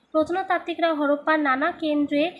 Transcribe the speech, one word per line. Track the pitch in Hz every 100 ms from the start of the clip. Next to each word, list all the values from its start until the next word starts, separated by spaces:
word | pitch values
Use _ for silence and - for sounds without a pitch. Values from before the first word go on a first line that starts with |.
| _
প্রত্নতাত্ত্বিকরা | 311 311 359 381 349 349 330 330
হরপ্পার | 302 285 294 294 311
নানা | 285 262 320
কেন্দ্রে | 339 311 294 285 285 330 -